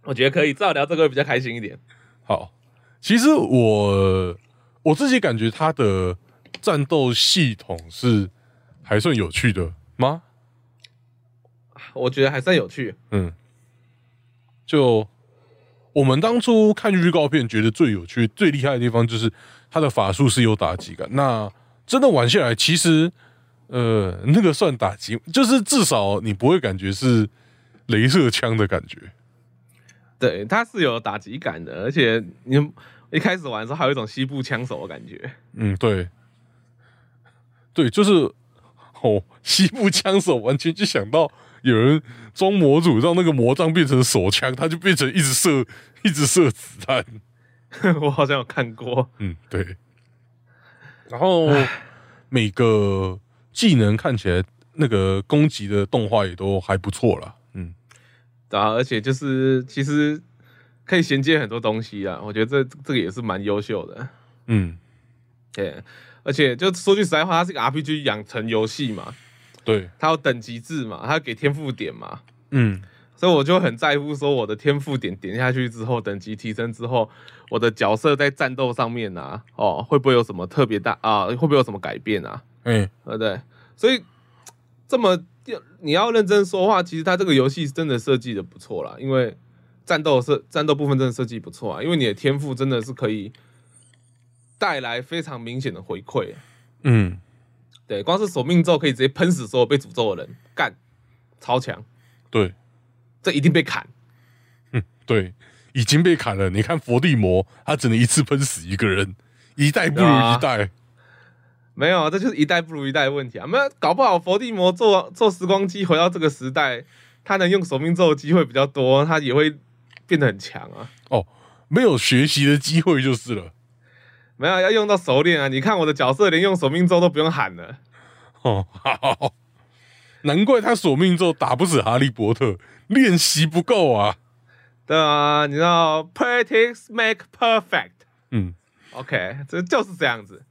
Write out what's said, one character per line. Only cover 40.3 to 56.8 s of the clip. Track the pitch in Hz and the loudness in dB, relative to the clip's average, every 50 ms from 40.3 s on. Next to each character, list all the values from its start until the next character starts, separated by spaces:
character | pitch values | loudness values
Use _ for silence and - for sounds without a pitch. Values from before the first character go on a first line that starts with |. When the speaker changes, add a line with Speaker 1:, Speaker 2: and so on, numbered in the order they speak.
| 143 | 0
Speaker 2:
完 | 120 104 120 139 | 0 0 0 -2
全 | 139 - 165 160 | 0 -2 -4 -2
就 | - 208 | -2 -4
想 | - - 135 98 - | -2 -2 -4 -4 0
到 | 127 165 156 143 _ - - - - - | 0 0 0 0 _ -16 -20 -20 -20 -4
有 | - 127 120 | 0 2 4
人 | 110 117 135 151 156 - - - - 117 110 _ | 4 6 4 4 2 0 -8 -20 -20 -20 -20 _
装 | - 190 190 | 0 0 2
模 | 208 196 165 139 139 160 | 4 4 4 6 4 4
组， | 165 180 226 110 | 4 4 4 4
让 | 131 170 170 | 4 2 2
那 | 180 | 4
个 | 180 165 | 2 2
魔 | 151 131 117 120 135 | 2 2 2 2 2
杖 | - 170 160 | 2 0 0
变 | 160 175 160 | 2 2 2
成 | 131 135 127 131 | 2 2 2 2
手 | - - 117 90 98 | 2 2 0 0 2
枪， | 101 - - 131 127 | 0 0 -2 -4 -4
他 | 127 165 | -4 -4
就 | 160 160 | -4 -4
变 | 170 180 196 175 | 0 0 0 2
成 | 131 143 131 | 2 0 0
一 | - 190 | 0 0
直 | 147 135 131 | 0 0 0
射， | - - 165 147 135 113 - - - - _ _ _ - | 0 2 2 2 2 0 -4 -8 -20 -20 _ _ _ -4
一 | 214 | -2
直 | 151 143 147 | 0 0 0
射 | 131 - 185 165 127 | 2 4 4 4 4
子 | - - - - - - - | 0 -4 -16 -20 -20 -14 -4
弹。 | - 135 123 - - 117 107 _ _ _ _ _ _ | -2 -2 -2 -2 -6 -18 -20 _ _ _ _ _ _
Speaker 1:
<laughs> | _ _ _ _ - - - 190 170 147 | _ _ _ _ -10 -2 0 0 0 2
我 | 151 143 | 0 -2
好 | 135 143 143 | 0 0 0
像 | 135 143 | 0 0
有 | 135 123 | -4 -4
看 | - - 147 127 117 110 | -6 -6 -6 -6 -6 -8
过。 | - 120 123 120 127 127 127 _ - | -12 -8 -4 -2 -2 -2 -4 _ -8
Speaker 2:
嗯， | 104 92 85 80 _ _ | -8 -8 -8 -10 _ _
对。 | - 92 92 90 92 - _ _ _ _ _ _ _ _ _ _ _ _ _ _ _ _ _ _ _ _ - - - _ _ - | -6 -6 -6 -6 -10 -20 _ _ _ _ _ _ _ _ _ _ _ _ _ _ _ _ _ _ _ _ -20 -20 -20 _ _ -14
然 | 123 123 | -4 0
后， | 165 190 180 170 160 | 2 2 4 4 4
Speaker 1:
唉。 | 151 143 143 135 123 - - - - - - - _ - _ _ _ | 4 4 4 2 0 -4 -12 -16 -20 -20 -20 -20 _ -20 _ _ _
Speaker 2:
每 | 131 127 110 104 | 0 0 0 0
个 | 95 - 120 113 110 107 101 101 98 98 95 92 92 98 _ _ _ _ _ _ _ | 2 2 4 4 4 4 2 2 0 0 -2 -4 -6 -10 _ _ _ _ _ _ _
技 | - 240 220 160 | 0 2 4 6
能 | 123 107 104 104 | 6 4 4 2
看 | - - - 127 | 0 0 -2 -4
起 | 104 - | -2 0
来 | 98 87 90 92 _ _ _ _ _ _ | 0 0 0 -2 _ _ _ _ _ _
那 | 156 151 | -2 0
个 | 120 113 98 95 95 95 98 | 2 2 2 2 0 0 -2
攻 | 101 _ 147 147 151 | -2 _ 2 2 2
击 | 151 - - 104 | 2 0 -6 -6
的 | 98 104 101 98 | -2 -2 -2 -2
动 | - - 123 110 101 | 0 0 -2 0 0
画 | 117 110 101 | 0 0 0
也 | 92 87 | -2 -4
都 | 87 95 98 98 95 | -6 -4 -2 -2 -2
还 | - - 98 | 0 -2 -2
不 | 92 | -2